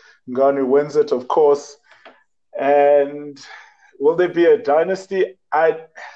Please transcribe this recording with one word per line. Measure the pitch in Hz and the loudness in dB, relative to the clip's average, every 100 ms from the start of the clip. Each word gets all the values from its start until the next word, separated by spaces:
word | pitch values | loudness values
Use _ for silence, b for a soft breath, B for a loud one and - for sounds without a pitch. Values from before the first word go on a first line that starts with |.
| b b - | b b -10
Ngannou | 127 135 139 131 | 0 0 0 0
wins | 139 151 147 | 0 0 -2
it, | 147 | -2
of | 127 123 | -4 -2
course. | - 147 143 - - b b b b b _ _ - | 0 2 2 -4 -20 b b b b b _ _ -6
And | 135 143 143 147 143 147 147 139 B B B B B - | 0 2 4 4 2 -4 -14 -18 B B B B B -2
will | 139 170 | 0 0
there | 180 | -2
be | 170 170 | 2 2
a | 147 | 2
dynasty? | - 147 175 185 - 190 - - _ | 2 0 0 -4 -6 -4 -4 -6 _
I, | 151 165 160 - B B | 0 0 -2 -10 B B